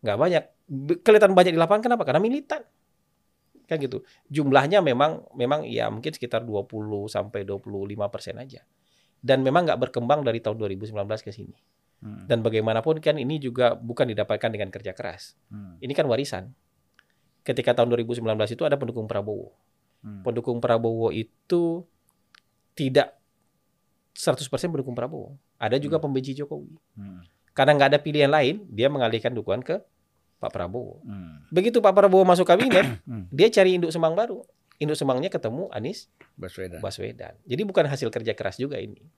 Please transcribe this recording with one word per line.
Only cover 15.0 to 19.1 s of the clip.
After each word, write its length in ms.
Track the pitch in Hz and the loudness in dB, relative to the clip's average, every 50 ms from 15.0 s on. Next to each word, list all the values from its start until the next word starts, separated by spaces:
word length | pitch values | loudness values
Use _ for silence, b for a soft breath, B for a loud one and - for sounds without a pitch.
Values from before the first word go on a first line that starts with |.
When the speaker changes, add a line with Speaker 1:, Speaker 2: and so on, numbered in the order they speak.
| - 101 82 - - - _ _ _ | -12 -12 -12 -14 -18 -20 _ _ _
Speaker 2:
Hmm. 320 | _ 104 104 101 92 85 82 | _ -18 -18 -18 -18 -18 -14
Speaker 1:
Ini 160 | - 127 139 | -10 -6 -2
kan 100 | 143 156 | -2 0
warisan. 460 | 139 117 117 143 139 - 92 95 117 131 _ _ _ _ _ _ _ _ _ _ _ _ _ _ _ _ _ | 0 0 0 -2 -4 -6 -10 -10 -12 -20 _ _ _ _ _ _ _ _ _ _ _ _ _ _ _ _ _
Ketika 320 | _ - 131 - 123 - 123 | _ -6 -4 -2 0 0 2
tahun 140 | 120 117 | 2 2
dua 120 | 120 120 120 | 2 2 -2
ribu 120 | 117 113 | -2 -4
sembilan 240 | 120 120 117 110 110 | -6 -6 -4 -4 -2
belas 160 | 107 107 104 | -2 -2 -4
itu 120 | 117 117 165 | -2 -4 -2
ada 120 | 151 143 | -2 -2
pendukung 320 | 135 135 117 117 120 110 | -2 -4 -8 -8 -8 -8
Prabowo. 480 | 107 | -6